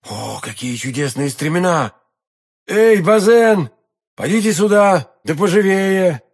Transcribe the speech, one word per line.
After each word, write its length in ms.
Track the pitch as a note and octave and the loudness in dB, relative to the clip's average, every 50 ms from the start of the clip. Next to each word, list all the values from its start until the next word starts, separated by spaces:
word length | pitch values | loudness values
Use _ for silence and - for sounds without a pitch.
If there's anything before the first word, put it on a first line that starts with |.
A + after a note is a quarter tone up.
| _ - | _ -14
О, 300 | A2 G#2 A2 - - - | -14 -12 -12 -12 -12 -12
какие 360 | - - A2 - B2 B2+ B2 | -12 -14 -14 -10 -10 -8 -8
чудесные 540 | A#2 - C3+ A#2+ C3+ D3 C#3 - C3+ C#3+ C#3+ | -8 -8 -8 -6 -4 -6 -6 -4 -4 -6 -6
стремена! 640 | C3+ - C#3 D#3 D#3 F3 F3+ F#3 E3+ D#3 C3 G#2 _ _ _ _ _ _ _ _ _ _ _ _ _ _ _ | -6 -6 -6 -4 -2 -2 0 0 0 -2 -2 -6 _ _ _ _ _ _ _ _ _ _ _ _ _ _ _
Эй, 340 | - F3+ G#3 A3+ A3+ A3 G3+ | -4 0 2 4 4 4 2
Базен, 720 | E3+ G#3 G#3+ A3 F#3+ G#3 A#3 A3+ A#3 A3 G#3+ G3 D3+ A#2 _ _ _ _ _ _ _ _ _ | 4 2 2 2 4 4 4 4 4 4 2 2 0 -4 _ _ _ _ _ _ _ _ _
подите 380 | - G#2 C#3 G3 A3+ G3+ A3 G3+ | -8 -4 -2 -2 0 0 0 0
сюда, 600 | D3+ G#3 G#3+ G3+ G#3 G3+ G3+ F#3+ E3 B2 - _ _ _ | 0 0 2 4 4 4 4 2 0 -2 -6 _ _ _
да 100 | - D#3+ | -8 -4
поживее! 880 | C#3+ G3 G3 E3 G#3 G3+ G3 F#3+ G3 F#3+ G3 F#3+ G3 F#3 F3+ D3+ A#2+ _ _ | -2 -2 0 2 2 2 2 0 0 0 0 0 2 0 0 -2 -2 _ _